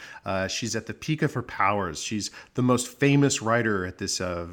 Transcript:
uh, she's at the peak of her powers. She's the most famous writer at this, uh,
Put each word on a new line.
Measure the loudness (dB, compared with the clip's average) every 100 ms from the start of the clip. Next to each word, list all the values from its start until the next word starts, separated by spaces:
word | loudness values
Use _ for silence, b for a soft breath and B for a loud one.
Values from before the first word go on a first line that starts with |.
| B B
uh, | -4 -2 -2
she's | -4 -4 -4
at | -6
the |
peak | -8 -4 -2
of | -2
her | -2
powers. | -6 0 2 2 -2 -4
She's | -6 -4 -6 B B
the | 0
most | 2 2 0
famous | 0 4 6 6 2
writer | 2 2 2 0 -2
at | -4
this, | -4 -2
uh, | -4 -4 -6